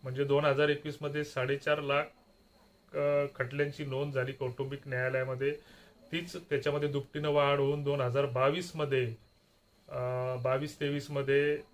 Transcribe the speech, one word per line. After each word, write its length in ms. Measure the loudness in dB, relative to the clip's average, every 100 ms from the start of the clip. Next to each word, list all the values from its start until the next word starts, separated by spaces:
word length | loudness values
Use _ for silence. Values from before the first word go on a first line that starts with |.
म्हणजे 220 | -8 -2
दोन 200 | 2 4
हजार 240 | 4 4 4
एकवीस 300 | 2 -2 -8
मध्ये 240 | -6 -4
साडेचार 580 | -4 -2 -2 0 0 0
लाख, 220 | 2 0 0 -10 _ _ _ _ _ _ _ -2
अ, 300 | 2 2 0
खटल्यांची 500 | -4 -6 0 -2 -2
नोंद 280 | -6 -4 -2
झाली 200 | -2 -4
कौटुंबिक 480 | -4 -6 -6 -8 -8 -6
न्यायालयामध्ये. 720 | -4 -2 -2 -2 -2 -2 -4 -12 -20 -20 -20 -8
तीच 240 | -6 -6 -12
त्याच्यामध्ये 520 | -2 0 0 0 0
दुपटीनं 420 | -2 -4 -4 2
वाढ 280 | 4 4 4
होऊन 240 | 2 0
दोन 180 | 0 0
हजार 260 | 2 2 0
बावीस 500 | 2 2 2 -4 -4
मध्ये, 380 | 0 0 0 -4 _ _ _ _ _ _ -10
अ, 120 | -6 -4 -2 -2 -2
बावीस 440 | 0 0 -2 -4
तेवीस 300 | -2 -2 -4
मध्ये 520 | -4 2 4 4 0 -4